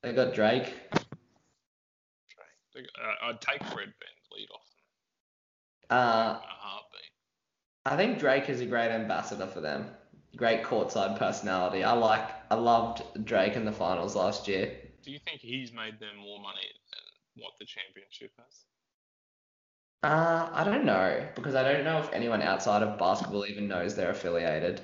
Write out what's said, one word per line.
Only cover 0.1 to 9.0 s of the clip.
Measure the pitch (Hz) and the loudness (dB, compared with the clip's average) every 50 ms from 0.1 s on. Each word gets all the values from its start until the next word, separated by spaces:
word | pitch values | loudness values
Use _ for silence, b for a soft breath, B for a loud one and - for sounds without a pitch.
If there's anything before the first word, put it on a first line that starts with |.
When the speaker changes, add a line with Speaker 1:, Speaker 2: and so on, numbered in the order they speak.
Speaker 1:
got | 117 131 123 104 98 | 2 4 4 4 4
Drake. | 107 107 107 120 131 123 - - - - - - - - - - - _ _ _ _ _ _ _ _ _ _ _ _ _ _ _ _ _ _ _ _ _ _ - - - _ _ _ _ _ _ | 4 4 4 4 4 0 -4 -8 -12 -12 0 0 0 0 0 -18 -18 _ _ _ _ _ _ _ _ _ _ _ _ _ _ _ _ _ _ _ _ _ _ -20 -20 -20 _ _ _ _ _ _
Speaker 2:
They | 139 | -18
got, | 127 - - - 117 | -18 -16 -14 -8 -6
uh, | 110 104 - 117 120 | -6 -4 -4 -4 -6
I'd | 117 110 | -6 -4
take | - - 143 147 - | -4 -4 -4 -4 -6
Fred | - - 107 101 104 | -8 -8 -10 -10 -12
VanVleet | - _ - - - _ _ _ - 52 52 - - | -14 _ -20 -20 -20 _ _ _ -16 -16 -16 -16 -18
off | - _ _ | -20 _ _
them. | _ 78 80 _ _ _ _ _ _ _ _ _ _ _ _ _ _ _ _ _ _ _ _ _ 117 123 | _ _ _ _ _ _ _ _ _ _ _ _ _ _ _ _ _ _ _ _ _ _ _ _ 4 4
Speaker 1:
Uh, | 123 120 113 113 113 110 - - | 6 6 4 4 4 2 0 -4
Speaker 2:
In | - - | -8 -12
a | - - | -14 -12
heartbeat. | 101 101 98 107 - _ - - - - _ _ _ _ _ _ _ _ _ _ _ _ _ _ _ | -12 -12 -12 -12 -14 _ -20 -20 -20 -20 _ _ _ _ _ _ _ _ _ _ _ _ _ _ _
Speaker 1:
I | 135 143 | 0 2
think | 156 196 240 226 - | 4 4 2 2 2
Drake | 147 135 131 139 - - | 4 4 4 4 4 0
is | 135 123 | -4 -4
a | 123 | -2
great | 113 120 117 117 113 | 0 0 2 2 2
ambassador | 113 113 | 2 0